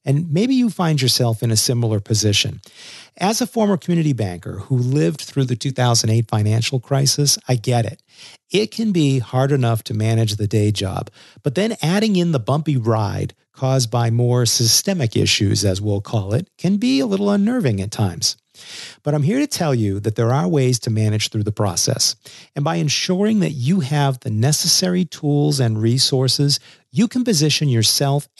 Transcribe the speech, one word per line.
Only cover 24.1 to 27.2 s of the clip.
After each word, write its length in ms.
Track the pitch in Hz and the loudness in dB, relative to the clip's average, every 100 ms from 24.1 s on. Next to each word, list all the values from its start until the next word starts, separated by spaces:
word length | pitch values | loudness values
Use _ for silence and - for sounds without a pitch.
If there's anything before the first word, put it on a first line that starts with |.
| 127 | -2
the 120 | 117 | -4
necessary 760 | 107 135 151 165 - 185 180 170 | 0 0 0 0 0 0 0 -2
tools 540 | - 147 143 147 139 | -4 0 2 2 2
and 200 | 113 107 | 0 2
resources, 800 | 113 131 - 131 131 - 143 - - - _ | 2 2 2 0 0 2 0 -2 -6 -20 _
you 160 | 131 233 | -2 0
can 160 | 254 | 0